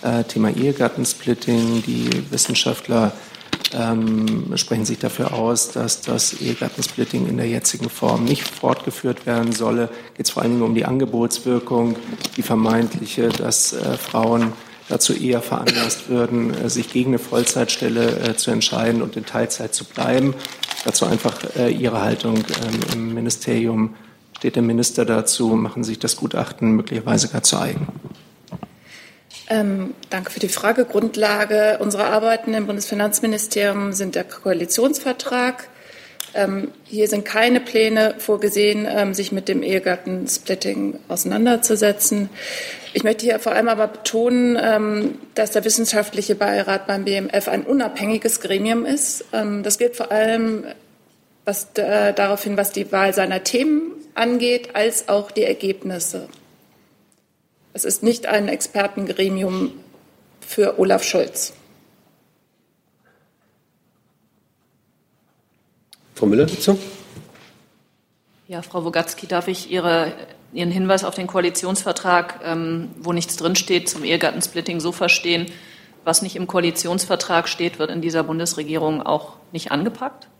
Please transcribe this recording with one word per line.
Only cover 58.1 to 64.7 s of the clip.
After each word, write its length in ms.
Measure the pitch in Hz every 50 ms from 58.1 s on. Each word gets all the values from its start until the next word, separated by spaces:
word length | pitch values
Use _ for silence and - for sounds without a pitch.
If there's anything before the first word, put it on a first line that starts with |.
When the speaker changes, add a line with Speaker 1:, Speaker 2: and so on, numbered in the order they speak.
| 240 233 -
Speaker 2:
ein 220 | - 220 208 202
Expertengremium 1200 | 196 180 196 - - - 208 202 196 196 202 196 185 - - 190 196 190 190 190 185 185 190 190 - - - - - _ - _ _ _ _ _ _ _ _
für 400 | - - - - 208 196 - -
Olaf 240 | 190 190 190 190 -
Scholz. 500 | - - - - - - - - - - - _ _ _ _ _ _ _ _ _ _ _ _ _ _ _ _ _ _ _ _ _ _ _ _ _ _ _ _ _ _ _ _ _ _ _ _ _ _ _ _ _ _ _ _ _ _ _ _ _ _ _ _ _ _ _ _ _ _ _ _ _ _